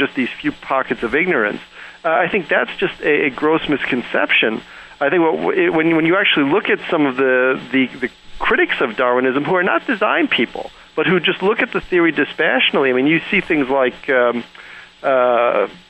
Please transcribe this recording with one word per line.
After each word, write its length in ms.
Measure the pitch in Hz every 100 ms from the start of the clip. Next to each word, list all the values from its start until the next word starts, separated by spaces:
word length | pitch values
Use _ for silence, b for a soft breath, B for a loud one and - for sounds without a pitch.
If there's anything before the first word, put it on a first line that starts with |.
| 135
just 80 | -
these 140 | 120 -
few 120 | 151
pockets 500 | - - 135 131 123
of 120 | 117 131
ignorance. 460 | 180 156 104 - - B B B
Uh, 60 | 170
I 180 | 160 175
think 200 | 220 160
that's 260 | 180 - -
just 220 | 175 -
a, 240 | - 151 156
a 40 |
gross 380 | 123 151 160 -
misconception. 920 | 139 - 123 113 - - - 120 110 - B B B
I 100 | 139
think 140 | 180
what, 340 | 165 160 165 -
it, 120 | 175
when, 220 | 165 160 160
when 100 | 165
you 120 | 185
actually 340 | 196 - 139
look 180 | 165 165
at 100 | 180 -
some 160 | 170 147
of 100 | 127
the, 440 | 135 127 127 139 139
the, 160 | 131 127 -
the 100 | 123 - - -
critics 360 | - - 359 -
of 140 | 139 107
Darwinism, 460 | 127 123 131 127 147
who 100 | 185
are 80 |
not 220 | 180 339 -
design 400 | 220 214 285 320
people, 440 | - - - - B B -
but 120 | 147
who 120 | 180
just 220 | 190 165
look 200 | 185 226
at 100 | 254
the 100 | 196
theory 300 | - 180 170
dispassionately, 760 | 151 139 - 156 254 254 185 135
I 40 |
mean, 140 | 123 135
you 140 | 165 -
see 80 | 202
things 280 | - 160 127
like, 400 | 139 127 123 -
um, 340 | 131 120 120 117 B B B B B
uh, 640 | 151 131 123 120 120 - 101 - -